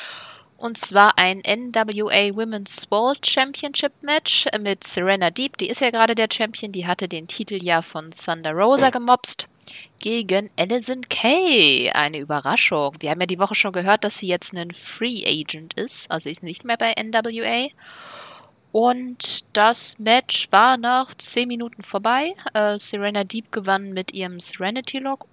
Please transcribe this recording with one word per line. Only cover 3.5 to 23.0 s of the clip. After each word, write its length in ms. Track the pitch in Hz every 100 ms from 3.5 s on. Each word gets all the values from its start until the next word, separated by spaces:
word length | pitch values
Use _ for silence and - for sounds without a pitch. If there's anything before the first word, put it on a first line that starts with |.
| 277 294 285 294 -
Match 440 | 294 311 - - - 214
mit 220 | 208 196
Serena 460 | - - 185 196 175
Deeb. 260 | 175 269 -
Die 120 | 185
ist 100 | 233
ja 80 | 254
gerade 260 | 233 226 226
der 120 | 220
Champion. 400 | - 220 214 208
Die 120 | 190 175
hatte 220 | 180 180
den 200 | 170 170
Titel 280 | - 220 196
ja 180 | 175 165
von 300 | 165 160 160
Thunder 400 | 165 - 165 160
Rosa 380 | 160 214 269 269
gemobst. 580 | 254 240 247 - - - _ - - - -
Gegen 480 | - 233 196 190 208 -
Allysin 440 | 180 247 240 254 247
Kay. 800 | - 226 320 370 254 151 131 123
Eine 260 | - 147 156
Überraschung. 760 | 147 147 135 170 - 160 143 -
Wir 100 | 151
haben 100 | 165
ja 60 | 180
die 120 | 180
Woche 160 | 196 214
schon 160 | 208
gehört, 320 | 180 185 214
dass 140 | 214 -
sie 80 | 185
jetzt 260 | 175 -
ein 180 | 180 170
Free 520 | 175 - - 233 233 -
Agent 480 | 151 147 156 160 -
ist. 360 | 233 - -
Also 180 | 160 139
ist 140 | 165
nicht 200 | 175 175 240
mehr 120 | 233
bei 140 | 226
N 200 | - 220
W 320 | 226 226 226 220
A. 220 | 233 277 - - - - - - - - _ _
Und 720 | 214 240 247 254 247 - - - 208
das 420 | 214 240 - -
Match 540 | 214 240 - - -
war 260 | 190 240 262
nach 380 | 233 254 262 -
zehn 320 | - - 247
Minuten 340 | 240 233 -
vorbei. 520 | - 196 220 254 311 392 -
Äh, 240 | 220 208 208
Serena 460 | - 208